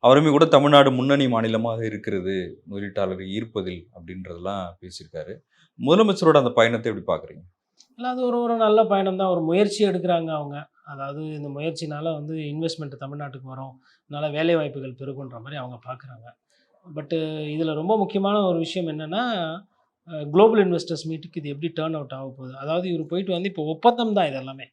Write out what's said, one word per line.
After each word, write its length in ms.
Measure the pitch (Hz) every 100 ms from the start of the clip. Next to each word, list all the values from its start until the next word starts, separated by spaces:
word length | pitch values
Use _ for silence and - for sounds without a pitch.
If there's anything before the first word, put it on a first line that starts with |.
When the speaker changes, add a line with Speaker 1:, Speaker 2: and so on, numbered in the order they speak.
Speaker 1:
அவருமே 280 | 120 139 156
கூட 140 | 143
தமிழ்நாடு 460 | 160 156 143 147 135
முன்னணி 380 | 127 131 143 135
மாநிலமாக 560 | 117 113 110 117 113
இருக்கிறது 760 | 113 104 107 98 90 95 87 98 -
முதலீட்டாளரை 560 | 98 101 98 95 92 95
ஈர்ப்பதில் 600 | 101 117 110 92 90 -
அப்படின்றதெல்லாம் 760 | 90 85 92 92 85 90 98 87 90
பேசியிருக்காரு. 560 | 90 - - 80 78 104 _ _ _ _
முதலமைச்சரோட 580 | 127 180 214 190 165 151
அந்த 140 | 123
பயணத்தை 420 | 117 113 117 117
எப்படி 260 | 101 90 82
பார்க்குறீங்க? 240 | 82 80 92 _ _ _ _ _
Speaker 2:
இல்ல, 120 | 247
அது 180 | 254 247
ஒரு, 160 | 240
ஒரு 140 | 240 233
நல்ல 280 | 220 214
பயணம் 320 | 220 196 190 185
தான், 120 | 190
ஒரு 140 | 170
முயற்சி 420 | 160 175 202 202
எடுக்கிறாங்க 460 | 202 180 175 175 165
அவங்க. 380 | 156 143 143 151 _
அதாவது 400 | - 143 139 143
இந்த 240 | 156 151 143
முயற்சினால 640 | 139 156 160 160 147 160
வந்து 220 | 156 151
இன்வெஸ்ட்மெண்ட் 600 | 160 151 147 165 160 147 131
தமிழ்நாட்டுக்கு 420 | 139 147 143 131
வரும், 380 | 131 131 135 131 _ _ _
அதனால 240 | 147 151
வேலை 240 | 147 160 170
வாய்ப்புகள் 380 | 147 139 135
பெருகுன்ற 360 | 123 135 131 131
மாதிரி 260 | 120 117 147
அவங்க 220 | 123 120 131
பார்க்குறாங்க. 560 | 127 131 117 110 _ _ _ _ _ 180
But 120 | 151 143 165 156 156 151 151
இதுல 160 | 160
ரொம்ப 220 | 156 170 220
முக்கியமான 500 | 196 196 196 208 190
ஒரு 120 | 170
விஷயம் 400 | 160 185 165 151
என்னன்னா, 240 | 156 190 247 214 165 170 202 _ _ _ _
அஹ், 240 | 156 147
குளோபல் 400 | 156 220 220 190
இன்வெஸ்டர்ஸ் 380 | 175 - 160 160
மீட்டுக்கு 280 | 160 165 -
இது 120 | 147
எப்படி 240 | 143 165
டர்ன் 220 | 165 160
அவுட் 180 | 160 131
ஆக 120 | 135
போகுது? 320 | 135 135 127 131
அதாவது 360 | 143 165 185
இவர் 140 | 170 156
போயிட்டு 260 | 170 196
வந்து 160 | 175 190
இப்போ 160 | 185
ஒப்பந்தம் 480 | 151 160 240 233 226
தான் 140 | 208 165
இது 100 | 135
எல்லாமே. 280 | 131 135 127